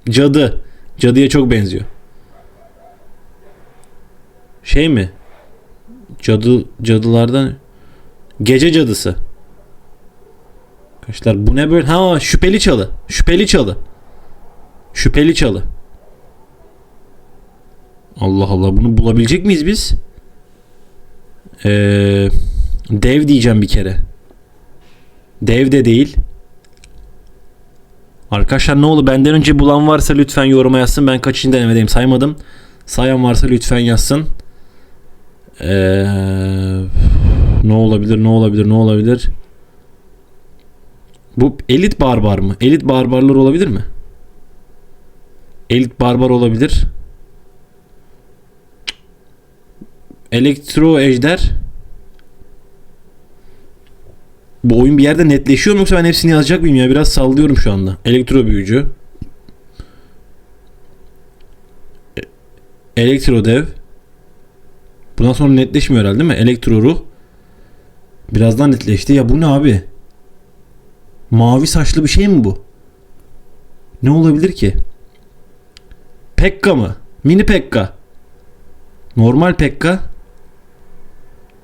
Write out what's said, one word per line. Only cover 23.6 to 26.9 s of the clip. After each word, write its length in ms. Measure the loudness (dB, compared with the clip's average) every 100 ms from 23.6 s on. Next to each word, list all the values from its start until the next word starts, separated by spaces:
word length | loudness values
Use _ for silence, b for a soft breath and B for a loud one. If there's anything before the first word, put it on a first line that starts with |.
bir 60 | 2
kere. 300 | 0 0 -2 -4 -6 -20 -20 _ -20 -20 -20 b b b b _ -6
Dev 300 | -2 0 2
de 140 | 2 2
değil. 300 | 2 2 -2 -4 -10 -20 -20 -20 -20 -20